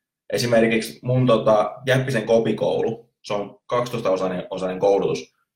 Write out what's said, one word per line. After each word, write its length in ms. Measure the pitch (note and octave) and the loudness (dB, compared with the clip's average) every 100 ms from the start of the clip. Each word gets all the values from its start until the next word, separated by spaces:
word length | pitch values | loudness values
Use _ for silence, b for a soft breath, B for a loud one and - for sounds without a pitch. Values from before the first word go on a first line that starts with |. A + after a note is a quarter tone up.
| _ _ - | _ _ -6
esimerkiksi 640 | G#2 A#2+ A2+ A2+ A2+ - - | -4 2 2 2 0 -4 -10
mun 240 | B2 B2+ B2+ | -2 0 4
tota, 540 | A2+ A2 G#2+ - - B2+ | 2 4 2 0 -4 0
Jäppisen 360 | C3 C3 A#2+ | 0 0 -2
kopikoulu, 880 | G#2+ A2+ A2+ - E2 - G#2+ - - _ | 2 2 2 0 -2 0 -2 -4 -12 _
se 100 | - | -6
on 260 | G#2 G2+ - - | -6 -6 -12 -4
kaksitoista 440 | B2 B2 A#2 G2 | -2 -2 -4 0
osainen, 380 | F#2 F#2 F2+ - | 0 0 -4 -6
osainen 300 | F#2 F#2 F#2 | -6 -4 0
koulutus, 560 | G2 G2 E2+ E2 - _ _ | 2 2 2 -4 -8 _ _